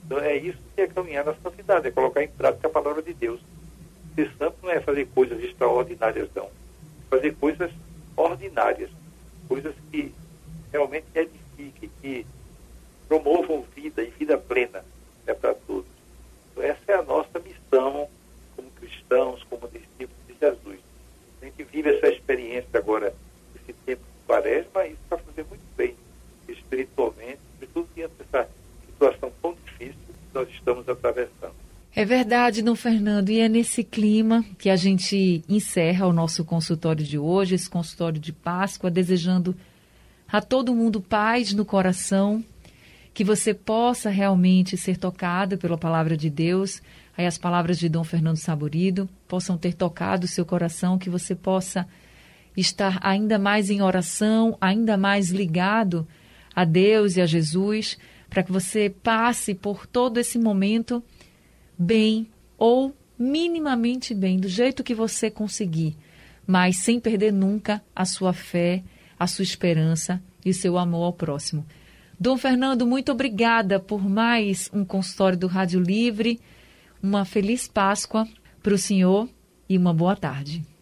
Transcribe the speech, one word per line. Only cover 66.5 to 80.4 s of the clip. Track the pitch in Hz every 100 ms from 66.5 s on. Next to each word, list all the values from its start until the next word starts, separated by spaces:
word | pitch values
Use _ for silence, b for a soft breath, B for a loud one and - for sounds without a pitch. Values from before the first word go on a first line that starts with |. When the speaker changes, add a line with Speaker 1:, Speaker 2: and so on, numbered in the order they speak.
| 185 180 185
Speaker 2:
sem | - 240
perder | 233 214 214
nunca | 196 190 208 196 208 - -
a | 185
sua | - 185
fé, | 180 - 175 175 185 185 B B B
a | 180
sua | -
esperança | 190 - 180 160 160 165 - 180 - _
e | 185
o |
seu | 185 185 180
amor | 175 170 175
ao |
próximo. | 175 160 143 - 151 147 B B B B B
Dom | 208 254
Fernando, | 269 254 262 262 240
muito | 254 269
obrigada | 247 269 208 233 233 196 196
por | 190 208 196
mais | 196 233 233 208 190 -
um | 208 190
consultório | 190 185 - 190 180
do | 185
Rádio | 185 190 185
Livre. | 175 202 240 208 226 233 b b b b b b
Uma | 190 202 196
feliz | 220 196 240 -
Páscoa | - 196 202 - 220 220 - b b
pro | - 196
senhor | - 196 185 190 240 - _ _ _
e | 190
uma | 180
boa | 165 175 202
tarde. | 160 135